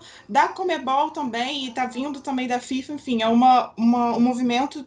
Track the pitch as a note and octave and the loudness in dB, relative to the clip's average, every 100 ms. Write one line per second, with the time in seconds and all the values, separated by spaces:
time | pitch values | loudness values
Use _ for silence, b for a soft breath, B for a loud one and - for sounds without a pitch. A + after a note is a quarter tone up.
0 | B B - G#3 D#4+ - F#4 D#4 C4 C4+ | B B -2 0 0 0 -2 -2 0 0
1 | D#4 D#4 C#4 A3+ B3+ C#4+ C4 A#3 B3+ A#3+ | 0 -2 -6 -4 -4 -4 -6 -4 -6 -4
2 | C#4+ C#4 C#4+ C4 B3+ B3+ - C4 C4 D4 | -6 -6 -6 -4 -2 -4 -4 -6 -6 -8
3 | - A#3 A3 A#3 B3+ B3 - - A#3 A#3+ | -4 0 2 6 6 6 2 0 2 2
4 | A#3+ A#3 A#3+ A#3+ B3 A#3+ C#4 D#4 | 2 2 2 2 0 0 -2 -6